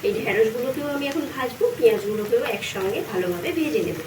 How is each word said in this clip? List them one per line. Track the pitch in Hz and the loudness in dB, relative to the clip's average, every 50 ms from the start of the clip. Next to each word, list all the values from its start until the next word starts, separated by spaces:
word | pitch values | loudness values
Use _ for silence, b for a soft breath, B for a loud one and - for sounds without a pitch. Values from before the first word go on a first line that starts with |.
| 381 | 0
এই | 403 403 - | 0 0 0
ঢেঁড়সগুলোকেও | - 392 370 415 453 - 233 247 247 269 262 294 285 285 285 | 0 0 4 4 4 4 2 -2 -2 -2 -2 -2 -4 -2 -2
আমি | 277 277 285 | -2 -2 -2
এখন | 285 330 277 269 - | -2 -2 -4 -4 -4
ভাজবো, | 269 254 233 - - 453 240 - - | -4 -4 -4 0 0 0 0 2 6
পেঁয়াজগুলোকেও | 240 226 214 190 196 208 214 214 208 214 233 240 - - 208 | 6 6 6 4 0 -2 -2 -2 0 2 2 2 2 0 -2
একসঙ্গে | 190 - - - 196 190 196 226 330 349 - | -4 -6 -6 -4 -2 -2 0 -2 -2 -4 -2
ভালোভাবে | 208 180 180 180 175 175 - 330 330 330 | -2 -2 0 0 -2 -2 -4 -2 0 0
ভেজে | 311 294 226 208 170 - | 0 2 2 0 0 0
নেব। | 160 - - | -4 -6 -8